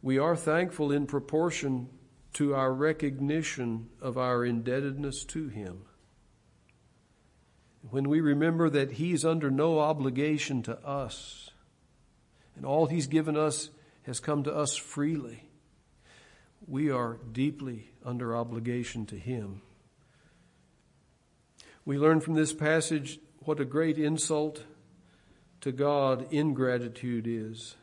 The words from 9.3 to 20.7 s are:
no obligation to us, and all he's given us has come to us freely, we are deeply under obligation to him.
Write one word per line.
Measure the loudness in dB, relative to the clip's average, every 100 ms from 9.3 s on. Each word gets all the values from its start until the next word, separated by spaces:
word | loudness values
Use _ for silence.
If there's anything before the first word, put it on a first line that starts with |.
| 2 2
no | 2 4 4
obligation | 2 2 0 0 2 0 0 -2
to | -4 -8 -6
us, | -6 -6 -10 -14 -16 -20 -20 _ _ _ _ _ _ _ _ _ -12
and |
all | -2 2 2
he's | 2 2
given | 2 2 2
us | 2 0 -6 -14 -20 _
has | -10 -8
come | -2 -2
to | 0
us | 0 -2 -2
freely, | -6 -2 0 0 -4 -14 -20 _ _ _ _ _ _ -20 -20 -20 _ _ -8
we | -2 0
are | 0 -2 -4 -10
deeply | -2 -2 -2 -8 -10 -14 -14
under | -8 -6 -2 -2
obligation | -2 -4 -2 -2 -4 -6 -8
to | -8
him. | -6 -6 -6 -12 -16 _ _ _ _ _ _ _ _ _ _